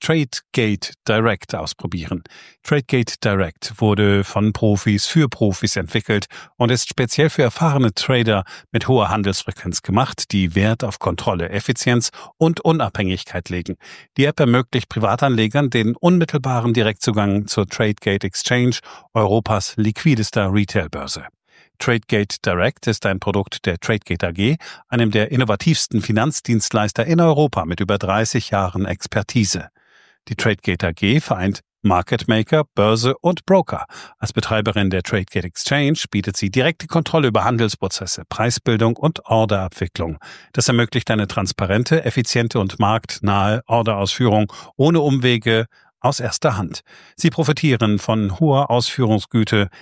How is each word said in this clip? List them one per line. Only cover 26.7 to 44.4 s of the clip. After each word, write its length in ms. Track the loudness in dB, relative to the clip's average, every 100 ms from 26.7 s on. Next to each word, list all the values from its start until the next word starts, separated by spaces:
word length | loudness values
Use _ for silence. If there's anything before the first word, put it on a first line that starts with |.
| 0 -2 -2
in 160 | 0 4
Europa 440 | 4 4 2 0
mit 160 | -4 -4
über 180 | 0 0
dreißig 520 | 0 0 0 -2 -2
Jahren 360 | -2 -2 -2 -4
Expertise. 840 | -6 -4 -4 -2 0 0 -2 -8 _ _ _ _ _ -12
Die 80 | -4
Tradegate 500 | -2 -2 -2 -2 -2
A 60 |
G 260 | -2 0 0
vereint 400 | 0 -2 -2 -4 _ _
Market 460 | 0 2 0 -2 0
Maker, 340 | 0 2 0 0 2
Börse 420 | 2 4 0 0
und 260 | -2 -2
Broker. 420 | 2 2 2 -6 -10 -16 -20 -12
Als 140 | -6
Betreiberin 580 | -4 -2 0 0 0 0
der 120 | -2
Tradegate 460 | -2 -4 -2 -4 -6
Exchange 500 | -6 -2 0 2 0 -2
bietet 240 | -4 -4 -4
sie 140 | -2
direkte 360 | 2 0 -2 -2
Kontrolle 400 | -2 0 0 2
über 160 | 2
Handelsprozesse, 800 | 2 0 0 -2 -6 -6 -8 -10 -8
Preisbildung 680 | -2 -2 0 0 2 2 2
und 300 | -2 -2 0
Orderabwicklung. 920 | 0 2 0 -4 -6 -8 -6 -6 -8 -14 -20 -8
Das 160 | -2 0
ermöglicht 420 | 2 2 -2 -2
eine 160 | -2 0
transparente, 800 | -2 -4 -2 0 0 2 0
effiziente 560 | 0 -2 -2 0 0 -2
und 180 | -2 0
marktnahe 840 | 0 0 -4 -6 0 2 2 0 0
Orderausführung 840 | 0 0 0 -2 0 2 4